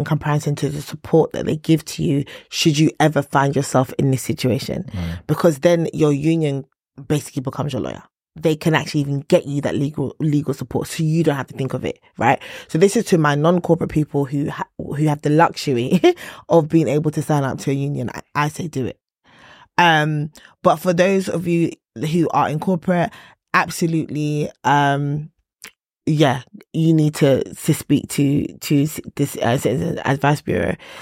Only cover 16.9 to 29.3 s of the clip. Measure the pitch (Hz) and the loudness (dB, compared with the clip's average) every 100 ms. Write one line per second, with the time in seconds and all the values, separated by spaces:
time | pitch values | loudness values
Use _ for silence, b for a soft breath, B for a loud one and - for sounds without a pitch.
16.9 | 147 156 156 139 147 135 143 - 139 143 | 2 0 -2 0 0 0 -4 -4 -2 -2
17.9 | 139 120 - - - 151 - 180 135 113 | -4 -6 -8 -8 -2 -2 -4 -6 -4 -6
18.9 | - _ _ b b b b b - 175 | -8 _ _ b b b b b 2 4
19.9 | 156 151 151 151 B B B 180 165 185 | 4 2 -2 -4 B B B 0 2 0
20.9 | 175 180 196 185 170 175 170 165 - _ | 2 4 2 0 -2 0 0 0 -4 _
21.9 | - 165 170 151 139 104 151 - 185 - | -8 -2 0 2 2 0 0 -2 -2 0
22.9 | 175 165 B B B _ 185 170 - 170 | 0 0 B B B _ 0 0 -2 -2
23.9 | 160 - 139 151 147 147 - 127 143 143 | -2 -2 -4 -2 -2 -4 -4 2 4 4
24.9 | 139 143 147 156 _ _ _ - _ _ | 2 -2 -4 -8 _ _ _ -20 _ _
25.9 | _ - 151 147 127 - - - 156 160 | _ -2 2 2 2 -6 -20 -10 0 4
26.9 | 160 151 151 139 127 - - - 151 - | 4 4 2 2 2 0 -6 -2 -2 0
27.9 | 143 - - 143 147 - - - 143 147 | -2 0 -2 0 0 -2 -8 -2 0 0
28.9 | - - - 143 | -4 -12 -6 -4